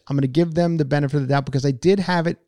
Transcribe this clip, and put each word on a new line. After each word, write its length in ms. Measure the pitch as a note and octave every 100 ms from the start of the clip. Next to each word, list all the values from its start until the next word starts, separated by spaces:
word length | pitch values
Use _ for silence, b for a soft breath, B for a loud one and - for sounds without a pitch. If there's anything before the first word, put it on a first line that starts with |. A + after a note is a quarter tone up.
| -
I'm 100 | C#3
gonna 100 | C3+
give 260 | D3+ E3+
them 220 | D#3+ E3+ E3
the 80 | C#3
benefit 300 | D3 C#3+ D3
of 60 |
the 60 | C3
doubt 160 | C#3 C3
because 200 | C3 C#3+
I 60 |
did 280 | B2 F3+ G3
have 280 | F3+ F3 E3
it. 100 | -